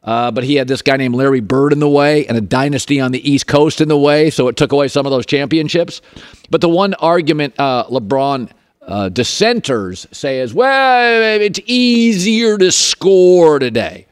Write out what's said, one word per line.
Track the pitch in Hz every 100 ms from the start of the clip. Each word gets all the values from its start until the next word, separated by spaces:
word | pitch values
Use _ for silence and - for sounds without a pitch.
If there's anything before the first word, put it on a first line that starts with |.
Uh, | 110 117 120
but | 120
he | 127
had | 143 127
this | 131
guy | - 135
named | 127
Larry | 120 135 131
Bird | 104 131 143
in | 143
the | 147
way | 143 143 151 -
and | 113
a |
dynasty | 95 127 143 139 - 143
on | 127
the | 127 143
East | 139 -
Coast | 147 151 -
in | 156
the | 147
way, | 143 147 156
so | 143 127
it | 117
took | 143
away | 139 139
some | 143
of | 139
those | 131 113
championships. | 139 143 160 151 170 175 - _ - - - _
But | 160
the | 180
one | 170 196
argument, | 190 160 175 151 156 143 -
uh, | 139 123
LeBron, | 113 127 101 135 139 135 117 _ _ _
uh, | - 101 95
dissenters | 92 120 - 220 240 - 120 92 95 -
say | - 143 131
is, | 127
"Well, | 143 262 269 262 247 240 226 220 214
it's | 208 202 -
easier | 247 247 233 233 196 190 220 233 214
to | 185
score | - - - 190 190 180 180 160 143
today." | 127 113 90 92 _